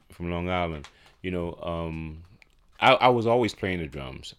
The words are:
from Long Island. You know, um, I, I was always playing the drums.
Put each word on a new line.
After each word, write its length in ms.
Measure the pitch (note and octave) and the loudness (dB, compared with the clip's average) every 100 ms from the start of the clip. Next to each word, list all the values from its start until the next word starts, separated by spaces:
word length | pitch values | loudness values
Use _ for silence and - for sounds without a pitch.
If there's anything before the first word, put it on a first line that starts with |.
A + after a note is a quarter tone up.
| _ | _
from 200 | - F2 | -10 -6
Long 180 | F2 F2 | -4 -2
Island. 380 | F2+ F2 D#2 C#2 _ _ _ | -2 -2 -6 -12 _ _ _
You 80 | F#2 | -6
know, 280 | F2+ E2+ - | -6 -6 -8
um, 640 | E2+ E2+ E2 D#2+ D#2+ D#2+ E2+ _ _ _ _ - | -6 -6 -6 -6 -10 -12 -18 _ _ _ _ 2
I, 140 | A#2+ | 6
I 140 | C3 B2+ | 8 6
was 180 | A#2+ A2+ | 4 4
always 260 | B2 G#2+ | 2 2
playing 260 | - G2 F2+ | -2 -4 -4
the 80 | D#2 | -6
drums. 460 | C#2+ C2+ C#2 - | -10 -12 -12 -16